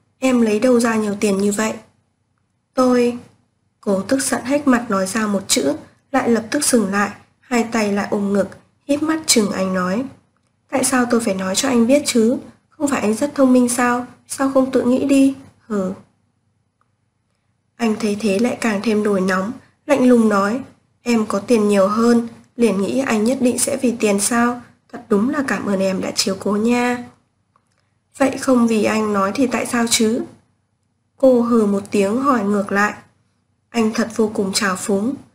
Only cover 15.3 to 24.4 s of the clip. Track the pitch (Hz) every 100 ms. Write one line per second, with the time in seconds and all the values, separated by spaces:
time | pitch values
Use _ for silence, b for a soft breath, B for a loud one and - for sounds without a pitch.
15.3 | 269 - _ - 202 185 202 - _ _
16.3 | _ _ _ _ _ _ _ _ _ _
17.3 | _ _ _ _ - 233 208 208 208 220
18.3 | 196 240 - 233 202 226 208 208 196 185
19.3 | 185 196 262 b b - 254 254 240 220
20.3 | 202 202 262 - _ _ _ 240 226 214
21.3 | 196 202 233 208 202 190 220 233 240 233
22.3 | - _ - 226 190 196 247 - 214 220
23.3 | 269 247 - - 254 247 240 214 202 -
24.3 | 233